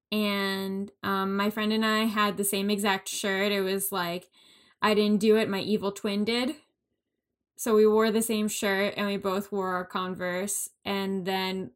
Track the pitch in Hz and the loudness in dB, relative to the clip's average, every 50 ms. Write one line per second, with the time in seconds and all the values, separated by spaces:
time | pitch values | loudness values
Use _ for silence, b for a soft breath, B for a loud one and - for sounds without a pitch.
0 | _ _ - 214 214 202 202 202 196 196 196 196 190 196 196 196 196 202 - _ | _ _ -2 -2 0 0 0 0 -2 -2 -2 -2 -4 -4 -4 -4 -6 -8 -10 _
1 | - 196 196 190 190 190 196 196 202 214 214 220 214 208 220 220 220 220 214 214 | -4 -2 -2 0 0 0 0 0 0 0 0 0 0 0 2 2 2 2 2 2
2 | 220 226 208 214 208 208 190 190 202 196 - 196 196 202 214 202 202 214 190 196 | 0 0 0 0 0 0 0 -2 -2 0 0 0 0 0 0 0 2 0 0 0
3 | - - - - - 202 196 190 196 208 208 196 190 190 196 196 190 - 196 190 | -2 -6 -8 -4 -2 -2 0 0 0 0 0 0 0 0 -2 -2 -2 -4 -4 -4
4 | 175 170 170 180 - b b b b b b b b b b b - 214 214 202 | -4 -4 -4 -6 -10 b b b b b b b b b b b 0 2 4 4
5 | 214 208 208 202 214 220 214 220 220 - 196 190 - - 208 214 - 202 202 - | 4 4 4 4 4 6 4 4 4 2 -2 -2 -2 -2 -2 -2 -2 -4 -6 -4
6 | - 208 202 202 208 214 233 240 254 247 220 - _ _ _ _ _ _ _ _ | -4 -4 -2 -2 -2 -2 -2 -2 -2 -2 -4 -8 _ _ _ _ _ _ _ _
7 | _ _ _ _ _ _ _ _ _ _ _ - - 247 220 214 214 214 214 220 | _ _ _ _ _ _ _ _ _ _ _ -8 -2 2 4 6 6 6 6 6
8 | 220 226 202 226 226 - 226 214 214 214 208 - - 202 196 190 202 208 - - | 4 4 4 2 2 0 0 0 0 -2 -2 -2 0 0 2 2 0 0 -2 -2
9 | 208 202 202 196 196 202 185 196 202 - - 196 190 185 185 180 185 185 - 202 | -2 -2 -2 -2 -2 -2 -2 -2 -2 -2 -2 -2 -2 0 -2 -2 -4 -4 -4 -4
10 | 185 185 185 180 180 180 175 180 190 202 - - - - - _ - 202 202 196 | -4 -4 -4 -4 -4 -2 -2 -2 -2 -4 -4 -6 -6 -8 -12 _ -6 -4 -4 -2
11 | 196 190 196 196 180 190 190 190 190 185 190 190 185 - - | -2 -2 -2 -2 -2 -2 -2 -2 -2 -2 -4 -6 -8 -8 -8